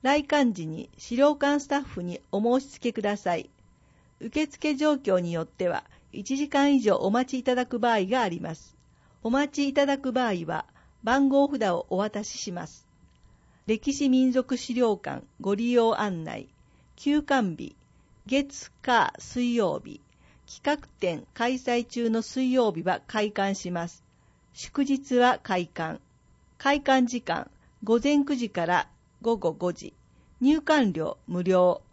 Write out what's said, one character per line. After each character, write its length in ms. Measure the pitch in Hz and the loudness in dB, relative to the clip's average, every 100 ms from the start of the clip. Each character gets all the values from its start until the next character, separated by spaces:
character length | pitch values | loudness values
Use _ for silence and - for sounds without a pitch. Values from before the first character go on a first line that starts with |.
来 220 | 254 294 | 2 0
館 280 | 294 294 254 | 2 2 2
時 140 | 180 160 | 0 -6
に 240 | 156 - - | -8 -12 -18
資 200 | - 233 | -8 2
料 180 | 285 | 2
館 260 | 285 277 294 | 4 0 0
ス 60 | 285 | 0
タ 120 | 285 | -4
ッ 40 | |
フ 200 | 277 - | -4 -8
に 180 | 175 175 _ | -8 -10 _
お 120 | 196 | -2
申 240 | 226 254 269 | 0 0 -2
し 40 | |
付 180 | - 240 | -6 -6
け 20 | |
く 100 | 226 | -4
だ 140 | 208 202 | -4 -2
さ 200 | 190 170 | -2 -4
い。 140 | - _ _ _ _ _ _ _ | -6 _ _ _ _ _ _ _
受 260 | 226 302 302 | -8 -4 -4
付 280 | - 302 | -4 -4
状 200 | 269 302 | 0 2
況 240 | 294 240 185 | 0 0 0
に 140 | 175 | 0
よ 100 | 170 | -4
っ 40 | 160 | -6
て 220 | _ 180 | _ -4
は、 160 | - - - _ | -4 -8 -20 _
一 240 | - 196 269 | -14 -6 -4
時 120 | 294 | 0
間 260 | 285 285 | 2 4
以 60 | 277 | 4
上 160 | 214 190 | 4 2
お 140 | - | 2
待 200 | 226 254 | 0 -2
ち 80 | 254 | -2
い 40 | |
た 120 | 247 | -2
だ 120 | 247 247 | -2 -2
く 120 | 240 | -2
場 160 | 240 | 0
合 100 | 226 | 2
が 180 | 185 254 | 0 0
あ 60 | 220 | -2
り 120 | 170 | -4
ま 140 | 165 | -8
す。 220 | 165 - _ _ _ _ _ | -10 -16 _ _ _ _ _
お 80 | 226 | -2
待 220 | 262 285 | 0 0
ち 160 | 294 285 | 0 0
い 60 | |
た 120 | 277 277 | 2 2
だ 120 | 277 | 0
く 140 | 269 | 0
場 160 | 247 247 | 0 0
合 160 | 185 160 | -2 -4
は、 200 | 160 - _ _ _ | -6 -8 _ _ _
番 260 | 220 262 277 | -2 2 4
号 200 | 277 277 | 4 2
札 200 | 277 208 | 2 0
を 160 | 175 - | -2 -2
お 60 | 185 | -2
渡 280 | 208 208 | -2 -4
し 140 | 208 - | -10 -10
し 140 | - | -10
ま 140 | 180 165 | -10 -12
す。 200 | - _ _ _ _ _ _ _ _ - | -16 _ _ _ _ _ _ _ _ -4
歴 260 | 220 - | -2 -2
史 160 | 277 285 | 0 4
民 240 | 254 262 | 4 4
俗 240 | 247 254 247 | 2 0 -4
資 180 | - | -4
料 220 | 240 240 202 | 0 2 0
館 280 | - 131 - _ | -4 -10 -12 _
ご 140 | 190 | -4
利 180 | 202 233 | -2 2
用 280 | 240 226 - | 4 4 2
案 240 | 208 175 | -2 -4
内。 240 | 160 113 - _ _ _ _ _ | -8 -12 -14 _ _ _ _ _
休 260 | - 294 | 0 0
館 320 | 294 277 202 160 | 2 0 0 -4
日、 200 | - - _ _ _ _ - | -12 -16 _ _ _ _ -2
月、 460 | 269 277 - - _ | -2 -2 -8 -20 _
火、 320 | - 233 - - | 0 2 2 -2
水 340 | - 247 247 | -10 -4 -2
曜 260 | 233 190 147 | 0 0 -2
日。 160 | - - _ _ _ _ _ | -8 -20 _ _ _ _ _
企 280 | - - 294 | -8 -4 -4
画 80 | - _ | -6 _
展 280 | 185 160 - | -4 -4 -10
開 220 | - 233 | -4 -2
催 300 | 254 254 240 | -2 -2 -2
中 260 | 240 240 233 | -2 -4 -2
の 120 | 226 | -2
水 280 | 226 - 262 | -4 -4 0
曜 220 | 254 226 | 2 2
日 100 | 160 | 0
は 200 | 170 180 - | -2 -4 -4
開 240 | 214 214 | -2 -2
館 240 | 208 196 | 0 -2
し 160 | 196 180 | -2 -6
ま 160 | 175 170 | -6 -8
す。 160 | - _ _ _ _ _ | -12 _ _ _ _ _
祝 300 | - - - | -18 -10 -4
日 340 | 277 269 277 247 | 0 -2 0 2
は 220 | 247 - | 4 2
開 260 | - 185 175 | -2 -4 -4
館。 320 | - 160 165 _ _ _ _ _ _ | -6 -8 -8 _ _ _ _ _ _
開 260 | 269 285 | 0 0
館 240 | 285 269 247 | 4 4 4
時 140 | 247 | -2
間、 280 | - 165 - _ _ _ | -4 -6 -6 _ _ _
午 160 | 208 233 | 0 2
前 220 | 277 294 | 4 2
九 100 | 285 | 2
時 160 | 277 233 | -2 -4
か 160 | - 165 | -4 0
ら 220 | 175 - _ _ _ | 0 0 _ _ _
午 140 | - 208 | -4 0
後 160 | 170 | -2
五 200 | 156 180 | -2 -4
時。 220 | 175 - _ _ _ _ - | -4 -12 _ _ _ _ 0
入 200 | 254 311 | 4 4
館 300 | 302 311 226 | 4 4 4
料 260 | 160 156 - - | 0 -4 -6 -8
無 160 | 175 | -4
料。 380 | 180 185 180 - - | 2 4 4 2 -4